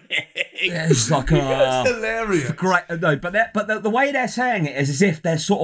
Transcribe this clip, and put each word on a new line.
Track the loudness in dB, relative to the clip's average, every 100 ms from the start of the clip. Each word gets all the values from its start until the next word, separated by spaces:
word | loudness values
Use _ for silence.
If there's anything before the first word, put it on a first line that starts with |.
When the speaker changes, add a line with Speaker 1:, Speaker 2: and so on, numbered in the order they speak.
| -6 -6 -6 -8 -8 -4
Speaker 1:
Yeah, | -2 0 0
it's | 0 2
like, | 0 2
Speaker 2:
<laughs> |
That's | 2 2 2 2 2 0
Speaker 1:
uh, |
Speaker 2:
hilarious. | 0 -2 -4 0 0 0
Speaker 1:
great. | -2 2 2 0
No, | -2 0 0
but | 0
they're, | -2 0
but | -2 -2
the, | -2
the | 0
way | 2 2
they're | 0 -2
saying | 0 0 2 0
it | 0
is | -2
as | 0
if | 0 0
they're | -2 -2
sort | 0 0